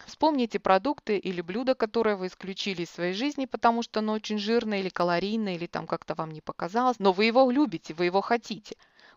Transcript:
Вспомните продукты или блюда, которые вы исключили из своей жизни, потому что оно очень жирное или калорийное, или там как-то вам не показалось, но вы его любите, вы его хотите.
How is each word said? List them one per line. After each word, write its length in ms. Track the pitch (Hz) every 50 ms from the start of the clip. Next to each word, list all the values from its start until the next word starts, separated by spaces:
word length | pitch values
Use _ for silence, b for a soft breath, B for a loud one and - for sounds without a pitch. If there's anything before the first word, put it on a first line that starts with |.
| -
Вспомните 540 | - - - 294 311 302 269 240 214 - 196
продукты 580 | - 190 190 190 190 277 294 - - - 208 185
или 240 | - 180 185 175
блюда, 320 | 170 165 185 233 262 254 262
которые 420 | - 226 214 - 233 220 214 208
вы 120 | 185 185 185
исключили 560 | - - - 185 190 - - 202 190 170 214
из 80 | -
своей 220 | - - 170 180 185
жизни, 320 | 202 254 294 294 - 262
потому 360 | 247 - 220 - 233 233 233
что 200 | 233 - - 214
оно 120 | 214 214 214
очень 240 | 214 - - 214 214
жирное 440 | 202 208 233 240 226 220 208 196
или 80 | 190 180
калорийное, 680 | - - 175 175 175 170 185 202 220 226 214 196 180
или 100 | 160 175
там 220 | - - 165 160 -
как-то 260 | 170 - - - 156
вам 160 | 160 160 160
не 100 | 156 151
показалось, 580 | - - - - 175 170 196 233 254 254 240 -
но 120 | 190 196
вы 140 | 180 185 220
его 240 | 226 220 254 269 247
любите, 460 | 247 285 302 226 160 160 - - 156
вы 100 | 165 180
его 160 | 175 180 196
хотите. 540 | 196 - 233 240 - - 214 160 - - - b b b b b b b b